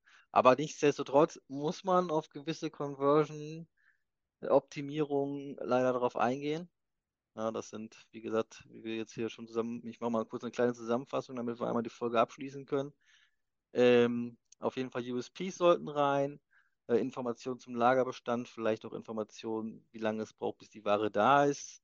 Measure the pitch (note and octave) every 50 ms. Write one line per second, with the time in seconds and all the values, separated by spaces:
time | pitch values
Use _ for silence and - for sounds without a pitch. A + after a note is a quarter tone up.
0 | _ _ - - _ _ - G2 G#2+ B2+ B2+ C3 D#3 D#3 - - D#3 D3 C3+ -
1 | C#3 - C3 C#3 E3 - - - - - C3+ C#3+ D3 D#3 F3+ - - F#3+ F3+ F3+
2 | F3+ E3+ D3+ D#3+ - - - D3 C#3 E3 D#3 - E3 D3+ - - D3 C#3+ C#3 C3+
3 | C#3 C#3+ D3 D#3 D3 D3+ D3+ D3+ D3+ D3+ D#3+ E3 E3 - _ _ _ _ _ _
4 | _ _ _ _ _ _ _ _ - - A#2+ C#3 - _ - D3+ C#3+ C#3 C#3+ D#3
5 | D3 C#3+ C#3+ C#3 C#3 C#3+ C#3+ C#3+ C#3 C#3+ - - - F#2+ B2 B2+ B2+ B2+ B2 B2
6 | B2 A#2+ - - G#2+ A#2+ C3 C#3+ C#3+ D3 D3+ E3 F3+ - _ _ _ _ _ _
7 | _ _ _ _ _ _ _ G#2+ A2 A2+ A2 A2 A2 - - A2 A2 A2 - -
8 | - _ - A2+ A2+ A2+ A2 A2+ A2+ - - - - - A#2 A2+ A2+ A2+ A2+ A2+
9 | A2 - - A#2+ A2+ G#2+ - - A#2 A2+ A2+ A2+ A2+ A#2 A#2+ A#2+ - A#2 A#2 -
10 | A#2 A#2+ A#2 A2 A2+ - - A2+ B2+ A2+ - - B2 A#2+ A#2+ A#2 A2+ A2+ A#2 B2+
11 | C#3 - C3+ C3+ - - C3 B2 A#2 A#2+ A#2 A#2 A#2+ A#2+ A#2 A#2 A#2 A#2 - -
12 | A#2+ A#2+ A#2+ A2+ A#2+ - - - C3+ C3+ C3+ C#3 C3+ - D3+ C3+ C#3 D3 - _
13 | _ _ _ _ _ _ _ _ _ _ _ _ _ _ - - B2 B2 B2 A#2+
14 | A#2+ A#2+ A#2+ A#2+ A#2+ A#2+ A#2 _ _ _ _ _ - A2+ - C3 B2+ B2 - B2+
15 | B2 B2 B2 B2 A#2 - - - F3+ F#3+ - - F3 F3 E3+ - D3+ D3+ D3 D3
16 | C#3+ C#3+ C#3 C#3+ C#3 C#3+ C#3+ - _ _ _ _ _ _ _ _ _ - A#2+ G#2
17 | A#2 C3 - C#3 B2+ A#2+ A2+ - - C3 B2 A#2 - B2+ B2 A#2 A#2+ B2 C3 C3
18 | B2 B2+ B2 - - A#2+ A#2+ A#2+ A#2+ - - A2+ A2+ A2 A2 A2 - A2 - -
19 | A#2 - A2 A2 G#2+ A2 - - - A2+ A2 A2 A2 A2+ A#2+ - - _ - A2
20 | A2 A2 A2 A2 A2 - - _ A2 G#2+ - _ G2+ - - A2 G#2 G#2 G#2 G#2
21 | A2 G#2 - G#2 G#2 B2+ C#3 C#3+ C#3+ C#3+ C#3+ - - - - -